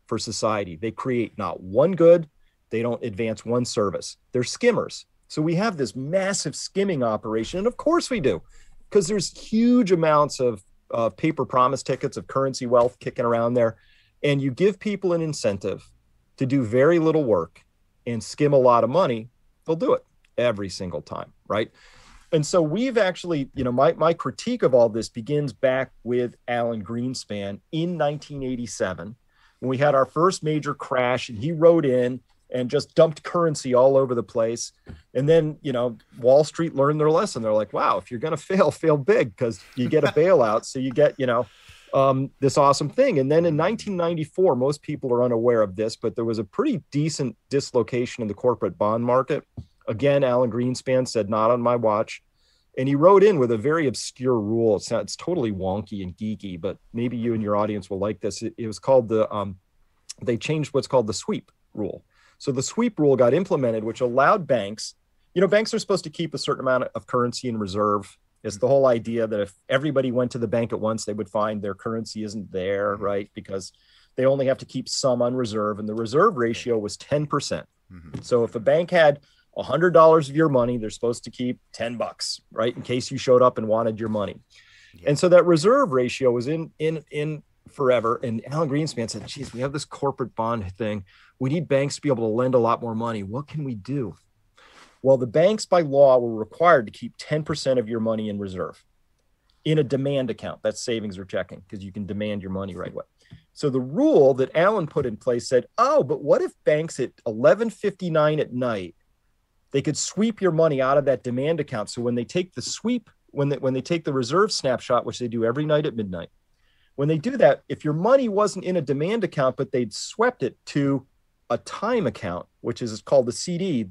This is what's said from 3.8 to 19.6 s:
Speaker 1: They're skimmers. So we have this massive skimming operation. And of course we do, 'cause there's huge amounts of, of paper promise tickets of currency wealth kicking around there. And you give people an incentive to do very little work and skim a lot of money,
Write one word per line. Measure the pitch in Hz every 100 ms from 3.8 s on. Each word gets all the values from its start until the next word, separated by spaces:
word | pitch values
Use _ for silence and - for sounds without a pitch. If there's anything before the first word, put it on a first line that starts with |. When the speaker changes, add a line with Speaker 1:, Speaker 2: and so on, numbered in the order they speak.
| 101 85 - - _
Speaker 1:
They're | 123
skimmers. | 123 - 240 185 82 - - _ _
So | -
we | 156 170
have | 226 170
this | 117
massive | 123 139 190 190 202 - -
skimming | - 190 202 151
operation. | 117 107 117 110 113 180
And | 214
of | -
course | - 339 -
we | 240
do, | 127 82 - - - - -
'cause | 202 170
there's | 208 - -
huge | - 220 240 247 190
amounts | 180 160 151 143 -
of, | 127 107 _ _ _
of | 120 113 -
paper | 160 156
promise | 127 131 127 135
tickets | - 131 139 -
of | -
currency | 135 135 127
wealth | 123 123 123 -
kicking | 127 - 120
around | 117 117
there. | 123 113 - _ _ _ _
And | 143 139
you | 135
give | 120 196 196
people | 214 196 190
an | 170
incentive | 160 143 110 98 101 98 - _ _ _ _ _
to | 131
do | 139
very | 110 123 143 170
little | 160 156
work | 135 95 82 _ _ _ _ _ -
and | 117
skim | - - 147
a | 143
lot | 127 117
of | 113
money, | 156 175 117 113 _ _ _